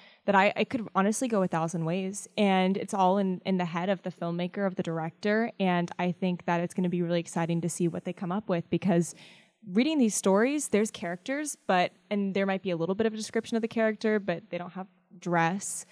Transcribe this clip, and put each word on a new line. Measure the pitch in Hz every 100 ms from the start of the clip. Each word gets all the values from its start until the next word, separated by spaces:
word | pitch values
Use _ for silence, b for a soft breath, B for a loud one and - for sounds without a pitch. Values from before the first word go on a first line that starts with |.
| B B -
that |
I, | 196 202
I | -
could | 214 262 202
honestly | - 196 220 262
go | 220
a | 185
thousand | 165 165 170 160
ways. | 180 190 202 - -
And | 202 190 185 196
it's | -
all | 202 185 196
in, | 190 180 -
in | 190
the |
head | 175 170 185
of | 185
the | 185
filmmaker, | - 170 170 180 208 196
of |
the | 185
director, | 175 165 160 - 208 214 233 -
and | 190 175 175 -
I | 180
think | 170 185 175
that | - 170
it's | 170
gonna | - 180
be | 175
really | 170 175
exciting | 170 - 165 170
to | 175
see | - 170
what | 175
they | 180
come | 180 185
up | 185 -
with, | 170 -
because | 170 190 175 170 B B B B _ -
reading | 180 285 320
these | 233
stories, | - 202 190 247 294 -
there's | 202 220
characters, | - 175 180 - 277 302 - -
but, | 185 170 - -
and | 208 196
there | 190
might | 196 190
be | 190
a | 170
little | 165
bit | 190 226
of |
a | 214
description | 220 233 - 226
of |
the | 226
character, | 233 220 214 226 214
but | 196 180 -
they | 175
don't | 175
have | 185 190 _ _ 185
dress, | 180 170 165 190 - - -